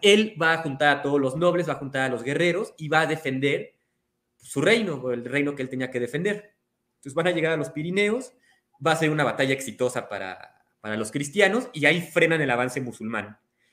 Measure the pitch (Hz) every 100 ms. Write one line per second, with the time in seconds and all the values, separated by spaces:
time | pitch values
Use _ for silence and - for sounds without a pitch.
0 | 202 214 214 151 160 165 160 135 147 143
1 | 143 143 131 147 175 175 156 139 139 139
2 | 131 120 120 147 175 175 220 - 156 160
3 | 156 156 139 131 139 160 - _ _ _
4 | _ _ _ _ - 139 170 233 196 139
5 | 127 120 120 143 143 143 127 131 127 123
6 | 120 147 196 208 - _ _ _ _ _
7 | 139 143 175 175 156 156 143 151 165 190
8 | 208 240 - _ _ _ _ _ 151 160
9 | 156 151 127 123 135 135 - - 123 120
10 | - 101 95 87 - _ _ _ 107 107
11 | 107 143 143 202 190 226 254 156 143 170
12 | 170 175 165 165 135 120 127 139 123 -
13 | 113 110 101 - _ _ _